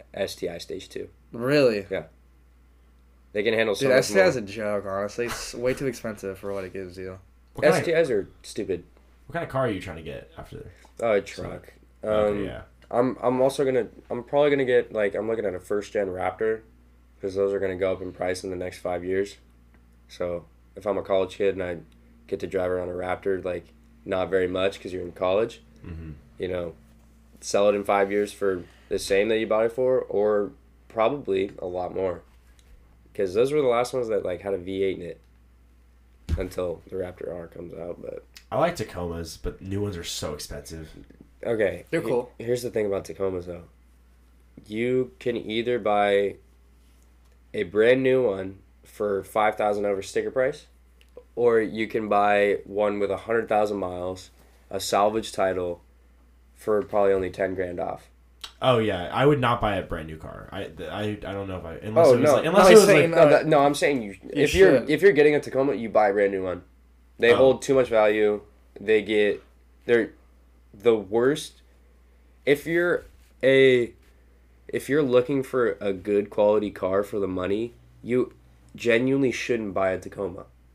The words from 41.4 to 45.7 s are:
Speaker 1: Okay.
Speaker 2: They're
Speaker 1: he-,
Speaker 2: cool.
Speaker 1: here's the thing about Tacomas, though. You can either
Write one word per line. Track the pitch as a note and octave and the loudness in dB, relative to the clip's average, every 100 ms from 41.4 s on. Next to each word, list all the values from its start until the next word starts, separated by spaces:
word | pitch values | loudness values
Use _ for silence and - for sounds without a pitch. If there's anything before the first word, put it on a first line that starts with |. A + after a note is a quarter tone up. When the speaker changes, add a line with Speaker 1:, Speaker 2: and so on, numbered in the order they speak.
| - | -4
Speaker 1:
Okay. | A2 G2 F2 - | 0 0 -2 -6
Speaker 2:
They're | E3 | -6
Speaker 1:
he-, | A2+ | -2
Speaker 2:
cool. | A#2+ B2 - | -4 -4 -8
Speaker 1:
here's | A#2 B2 | -4 -4
the | A#2+ | -2
thing | A#2 G#2 | -2 -2
about | F#2+ E2 | -2 -6
Tacomas, | E2+ G2 F2+ F2 | -6 -4 -4 -8
though. | F2 E2 _ _ _ _ _ _ _ _ - - | -14 -16 _ _ _ _ _ _ _ _ -20 -10
You | G#2+ B2 B2+ B2 - | -4 -2 -2 -4 -6
can | B2 A#2 | -6 -6
either | - A2 A#2 | -4 -4 -2